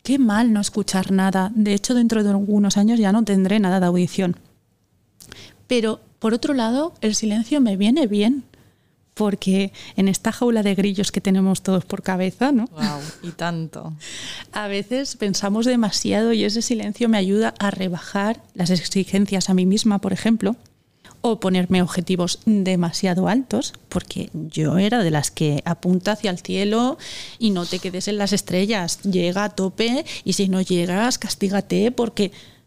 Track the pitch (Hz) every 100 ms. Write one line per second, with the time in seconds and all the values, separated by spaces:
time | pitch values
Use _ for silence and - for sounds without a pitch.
0 | - 277 233 202 240 208 202 214 190 190
1 | 190 190 190 185 190 226 208 202 - 240
2 | 233 220 202 196 202 208 202 202 208 233
3 | 196 220 202 196 190 214 185 190 175 180
4 | 180 - 180 - - _ _ _ _ _
5 | _ _ - - - - - 247 220 -
6 | - _ 226 240 302 269 226 254 330 -
7 | 220 208 214 214 220 294 233 190 208 302
8 | 233 208 214 277 - - _ _ _ _
9 | _ - 208 196 190 190 196 - - -
10 | 196 185 226 - 240 220 202 190 202 190
11 | 196 190 196 190 190 180 - 185 - 196
12 | - 185 185 - 262 254 240 156 202 147
13 | 156 - 175 - 170 165 160 - 160 151
14 | - - - - - 214 208 196 202 254
15 | 277 - 208 190 202 214 240 240 214 -
16 | 202 202 226 226 208 226 220 220 208 -
17 | 233 214 190 208 226 - 202 190 185 175
18 | - 202 208 226 - - 170 180 - 196
19 | 185 196 202 190 185 185 185 214 220 202
20 | 190 185 220 220 196 247 - _ _ _
21 | - - 240 220 190 185 180 190 180 185
22 | 165 180 170 - 226 208 185 180 170 -
23 | 190 180 185 240 254 226 - - _ -
24 | - - - 160 156 - 151 175 208 240
25 | 165 151 - - 156 143 175 165 180 180
26 | 202 214 208 180 - 185 208 220 254 330
27 | - - - - 220 180 170 185 185 185
28 | 208 208 196 196 - 180 202 214 170 -
29 | 196 180 175 185 208 202 190 - 233 262
30 | 320 - 190 185 190 185 180 180 170 185
31 | 240 - 202 - 196 196 - 180 226 254
32 | 226 - 190 - - -